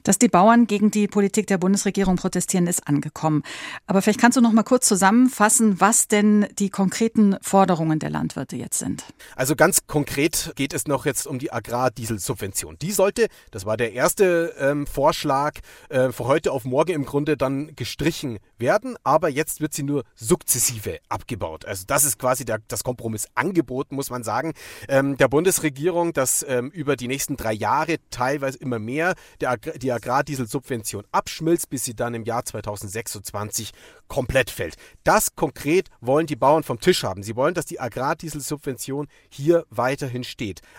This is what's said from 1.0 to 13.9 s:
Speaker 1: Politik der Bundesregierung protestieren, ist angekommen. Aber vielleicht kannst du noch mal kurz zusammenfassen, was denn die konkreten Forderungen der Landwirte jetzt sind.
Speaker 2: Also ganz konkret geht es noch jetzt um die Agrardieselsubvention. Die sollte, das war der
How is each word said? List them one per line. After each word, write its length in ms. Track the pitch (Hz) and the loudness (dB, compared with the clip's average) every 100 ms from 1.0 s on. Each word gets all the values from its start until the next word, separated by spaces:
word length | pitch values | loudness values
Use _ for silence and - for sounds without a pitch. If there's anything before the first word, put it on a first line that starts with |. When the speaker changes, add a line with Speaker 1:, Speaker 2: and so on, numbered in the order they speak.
| 202 | 0
Speaker 1:
Politik 380 | 208 202 220 196 | 2 2 0 0
der 100 | 190 | 0
Bundesregierung 600 | 180 196 202 190 190 180 | 2 2 0 0 2 2
protestieren, 500 | 190 180 - 190 175 | 0 -4 -2 0 0
ist 200 | 175 - | 0 0
angekommen. 560 | 143 151 - 156 151 - - - - - | -2 -2 -4 0 0 -2 -12 -14 -14 0
Aber 160 | 185 | 2
vielleicht 180 | 202 202 | 2 4
kannst 160 | 240 262 | 4 6
du 60 | |
noch 100 | 233 | 6
mal 100 | 220 | 4
kurz 240 | 208 254 - | 4 2 4
zusammenfassen, 920 | 196 190 226 254 - 214 - 226 180 | 4 6 6 4 4 4 6 4 4
was 260 | 190 233 - | 4 4 2
denn 400 | 208 208 208 208 - | 4 6 6 4 0
die 100 | 202 | -4
konkreten 720 | - 190 - 226 226 202 196 | 0 0 2 0 4 4 4
Forderungen 580 | - 196 190 165 160 156 | 2 4 6 4 2 0
der 120 | 147 | 0
Landwirte 460 | 151 151 - 135 120 | -2 -4 -6 -8 -8
jetzt 220 | - - | -6 -6
sind. 260 | - - - - - - | -4 -8 -10 -20 -20 -4
Speaker 2:
Also 200 | 131 156 | -2 4
ganz 300 | 160 - - | 4 4 0
konkret 640 | 151 143 143 156 - 170 | -2 -2 0 0 0 -4
geht 200 | 147 139 | -4 -4
es 120 | 160 - | -4 -2
noch 200 | 135 147 | -2 0
jetzt 200 | 131 - | -4 -6
um 120 | 131 | -6
die 120 | 147 | -6
Agrardieselsubvention. 1300 | 117 110 120 127 123 113 110 - 117 98 - 80 78 | -8 -4 0 0 -2 -6 -6 -4 -6 -6 -8 -10 -10
Die 140 | 160 | -6
sollte, 360 | 202 196 214 220 - - | 2 2 2 -2 -2 -18
das 120 | 110 | -12
war 140 | 92 107 | -6 -2
der 160 | 117 | -2